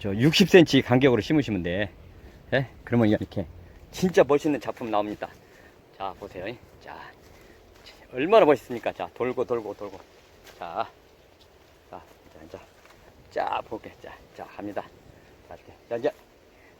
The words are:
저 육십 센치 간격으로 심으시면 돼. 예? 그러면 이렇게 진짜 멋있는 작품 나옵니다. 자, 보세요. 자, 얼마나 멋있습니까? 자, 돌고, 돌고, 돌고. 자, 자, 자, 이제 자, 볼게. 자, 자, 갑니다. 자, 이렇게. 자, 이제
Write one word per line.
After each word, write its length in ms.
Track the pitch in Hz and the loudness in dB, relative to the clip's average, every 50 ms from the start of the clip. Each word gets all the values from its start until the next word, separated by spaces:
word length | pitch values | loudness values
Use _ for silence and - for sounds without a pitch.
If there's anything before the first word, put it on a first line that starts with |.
저 140 | - 101 95 | -6 -6 -2
육십 340 | 110 123 160 156 - 196 - | 2 2 2 4 4 4 8
센치 320 | - 185 156 - - 131 | 8 8 8 8 4 2
간격으로 400 | - - 120 127 135 135 120 110 | 4 4 2 4 4 4 2 2
심으시면 420 | 98 - 151 151 127 - 107 92 | 0 0 0 0 0 0 -4 -4
돼. 280 | 85 87 87 98 104 92 - - - - - - - - - - - - - | -2 -4 -2 -4 -4 -6 -8 -16 -20 -20 -20 -20 -20 -20 -20 -20 -8 -4 -2
예? 120 | 135 127 - - - - | -2 -2 -4 -10 -18 -8
그러면 240 | - 120 120 113 104 | -2 2 2 4 4
이렇게 360 | 104 - 101 - - 104 85 - - - - - - - - - | 2 0 -2 -6 -8 -10 -10 -10 -14 -20 -20 -20 -20 -20 -20 -18
진짜 320 | - - 185 185 165 202 - | -6 -4 -4 2 4 4 4
멋있는 340 | 123 143 143 - 156 143 117 | 4 2 0 2 -2 -2 -2
작품 320 | - 113 - - 127 113 | -6 -10 -10 -10 -8 -4
나옵니다. 380 | 107 104 104 104 104 - - - - - - - - - - - - - _ _ - - | -2 -2 -2 -4 -6 -10 -12 -16 -16 -20 -20 -20 -20 -20 -20 -20 -20 -20 _ _ -16 -12
자, 160 | 98 95 90 - | -12 -12 -12 -14
보세요. 280 | 101 98 - 92 90 104 123 - - - - - | -16 -16 -14 -12 -12 -12 -12 -14 -20 -20 -20 -20
자, 160 | - - - - - - - - - - - - - - - - _ _ _ - - - - - - - - | -20 -20 -20 -18 -20 -20 -20 -20 -20 -20 -20 -20 -20 -20 -20 -20 _ _ _ -20 -20 -20 -20 -20 -20 -12 -6
얼마나 320 | 127 143 180 220 220 - | -4 0 4 6 6 8
멋있습니까? 460 | 147 147 - - - 123 113 - 101 | 6 4 2 0 -8 -10 -6 -6 -6
자, 180 | 87 - 90 87 | -6 -6 -10 -10
돌고, 320 | - - 120 127 123 123 120 | -6 -6 -6 -4 -2 -4 -4
돌고, 300 | - 123 117 104 101 101 | -2 -4 -4 -4 -8 -12
돌고. 260 | - 104 101 98 90 - - - - - _ - - - - - - | -12 -14 -14 -16 -18 -20 -20 -20 -20 -20 _ -20 -20 -20 -20 -18 -16
자, 300 | 87 85 82 104 110 - - _ _ _ _ _ _ _ _ _ - _ _ _ _ _ _ _ _ _ | -14 -10 -8 -8 -8 -8 -10 _ _ _ _ _ _ _ _ _ -20 _ _ _ _ _ _ _ _ _
자, 100 | 92 90 | -20 -20
자, 460 | 82 - - _ _ - _ 80 80 82 | -20 -20 -20 _ _ -20 _ -20 -20 -20
이제 100 | 92 92 - _ _ - _ - - - _ - _ - - - | -20 -20 -20 _ _ -20 _ -20 -20 -20 _ -20 _ -20 -20 -12
자, 300 | - - - - - 113 - - | -8 -6 -6 -4 -6 -8 -8 -10
볼게. 240 | 117 107 - 101 - - | -14 -14 -14 -18 -20 -20
자, 80 | - - - - - - - | -20 -20 -20 -20 -20 -20 -20
자, 100 | - 90 - - | -20 -20 -18 -16
갑니다. 260 | - 98 104 98 107 - - - - - - - - - - - - - - | -14 -14 -10 -10 -12 -12 -12 -20 -20 -20 -20 -20 -20 -20 -20 -20 -20 -20 -20
자, 60 | 87 | -20
이렇게. 180 | - - - - - _ _ | -20 -20 -20 -20 -20 _ _
자, 60 | 117 | -10
이제 140 | 117 123 147 - - - _ _ _ _ _ _ _ - - - | -4 -4 -6 -6 -6 -16 _ _ _ _ _ _ _ -20 -20 -20